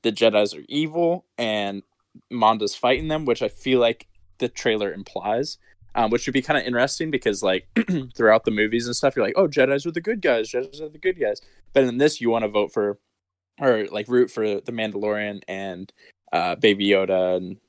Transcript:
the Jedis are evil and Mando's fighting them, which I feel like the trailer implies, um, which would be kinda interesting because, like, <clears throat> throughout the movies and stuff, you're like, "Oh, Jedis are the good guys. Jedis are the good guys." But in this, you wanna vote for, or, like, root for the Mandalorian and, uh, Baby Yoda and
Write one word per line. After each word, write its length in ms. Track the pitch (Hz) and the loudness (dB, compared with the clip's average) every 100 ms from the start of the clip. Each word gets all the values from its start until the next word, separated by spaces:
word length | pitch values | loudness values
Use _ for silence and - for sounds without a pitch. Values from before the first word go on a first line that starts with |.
the 80 | 117 | -2
Jedis 460 | 104 113 104 104 76 | 2 4 4 0 -4
are 80 | - | -8
evil 560 | 143 156 165 170 123 _ - | -4 -4 0 0 0 _ -6
and 460 | 117 107 101 98 _ _ _ - _ | -4 -2 -4 -8 _ _ _ -20 _
Mando's 420 | 123 110 110 104 - | 2 2 2 -2 0
fighting 320 | 123 131 156 | 0 0 -2
them, 160 | 156 147 | -4 -2
which 160 | 117 | -2
I 60 | 117 | -2
feel 320 | - 131 127 | -6 0 2
like 280 | 117 113 - _ _ _ | 2 0 -12 _ _ _
the 100 | 120 | -6
trailer 420 | - 123 110 101 | -2 -2 -2 -4
implies, 680 | 85 95 - 98 113 147 - _ _ - - | -6 -10 -8 -4 -2 -4 -10 _ _ -8 -2
um, 140 | 113 | 0
which 140 | 120 - | 0 0
would 60 | |
be 80 | 131 | -2
kinda 240 | 127 147 123 | 0 -2 0
interesting 440 | 120 135 - 160 | 0 0 -2 -4
because, 300 | 139 117 101 | -2 -2 -2
like, 240 | 101 92 - - | 0 -2 -2 -4
<clears throat> 400 | 226 170 127 - | -2 -4 -6 2
throughout 280 | 113 110 | 6 6
the 80 | - | 4
movies 340 | 104 107 117 120 | 0 0 0 -2
and 80 | 117 | 0
stuff, 200 | 139 131 | 0 0
you're 100 | 101 | 0
like, 100 | 180 | 2
"Oh, 100 | 175 | 0
Jedis 380 | 143 131 139 160 | 2 2 2 -2
are 60 | |
the 100 | 170 | -6
good 200 | 185 226 | -6 -2
guys. 280 | 160 117 110 | 0 0 0
Jedis 300 | 120 135 143 | -6 -6 -12
are 80 | 156 | -16
the 80 | 156 | -6
good 200 | 185 180 | -4 -2
guys." 220 | 113 104 - _ - | -2 -4 -10 _ 0
But 100 | 139 127 | 2 2
in 120 | 120 | 4
this, 200 | 151 - | 2 2
you 100 | 120 | 0
wanna 180 | 113 107 | 0 0
vote 240 | 104 104 | 0 0
for, 260 | - 104 101 _ _ _ _ _ _ | 0 -2 -4 _ _ _ _ _ _
or, 260 | 135 110 101 | 2 2 0
like, 200 | 107 107 | -6 0
root 220 | 123 123 | 2 2
for 120 | - 107 101 | 0 -2 -2
the 120 | - | -6
Mandalorian 720 | 117 110 101 107 104 104 101 - | -6 -6 -4 -4 -2 -4 -8 -10
and, 440 | 95 98 90 98 _ - _ _ | -10 -8 -10 -14 _ -20 _ _
uh, 220 | 82 90 85 | -2 -2 2
Baby 320 | 110 101 104 | 2 4 2
Yoda 500 | 98 95 92 92 92 | 2 2 2 2 0
and 200 | 90 92 | -4 -14